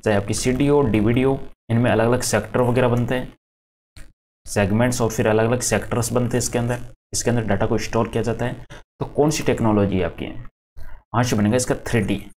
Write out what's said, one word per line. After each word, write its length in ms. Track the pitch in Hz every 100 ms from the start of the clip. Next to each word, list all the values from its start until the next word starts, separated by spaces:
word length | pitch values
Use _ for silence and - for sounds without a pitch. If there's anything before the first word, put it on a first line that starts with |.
चाहे 120 | 113 101
आपकी 180 | -
सीडी 320 | 107 127 127 143
हो, 160 | 143
डीवीडी 400 | 123 107 107 120
हो, 180 | 131 135 - - -
इनमें 200 | 113 120
अलग-अलग 300 | 107 113 127
sector 400 | - 110 - 120
वगैरह 280 | 123 123 123
बनते 260 | 120 120
हैं, 220 | 127 - - _ _ _ _ _ - - _ _ _ -
Segments 540 | 107 98 107 123 123
और 100 | 113
फिर 180 | - 110
अलग-अलग 320 | 110 113 123
sectors 520 | - 104 - 123 117
बनते 240 | 120 120 123
हैं 20 |
इसके 200 | 117 123
अंदर, 200 | 120 120 - - _
इसके 180 | - 127
अंदर 140 | 120
data 220 | 107 101 110
को 120 | 110
store 300 | - 113 110
किया 140 | 117
जाता 220 | 110 110
है। 220 | 123 127 -
तो 340 | - - - -
कौन 240 | - 151
सी 120 | 151
टेक्नोलॉजी 560 | - 117 113 104 98 92
है 60 |
आपकी? 440 | 85 - - - - _ _ - - - -
आंसर 220 | 113 123 110
बनेगा 200 | 104 123
इसका 180 | -
थ्री 260 | - - 117
डी। 300 | 95 98 -